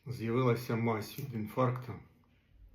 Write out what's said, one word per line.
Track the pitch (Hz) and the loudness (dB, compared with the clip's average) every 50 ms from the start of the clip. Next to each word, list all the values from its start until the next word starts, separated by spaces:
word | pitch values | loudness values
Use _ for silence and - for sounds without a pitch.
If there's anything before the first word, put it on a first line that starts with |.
| - 131 | -10 -10
З'явилася | 117 98 110 117 113 127 131 123 113 - - - 117 | -8 -4 -2 0 2 4 6 6 4 4 2 -2 0
мазь | 113 113 117 110 107 104 - - - | 2 2 2 0 0 -4 -6 -10 -10
від | - - 120 | -10 -6 -6
інфаркту. | 110 104 104 - 131 127 120 123 - - - - - - - - _ _ _ _ _ _ _ _ - - - - | -6 -6 -4 2 2 2 2 2 -2 -6 -8 -10 -12 -14 -18 -20 _ _ _ _ _ _ _ _ -20 -20 -20 -20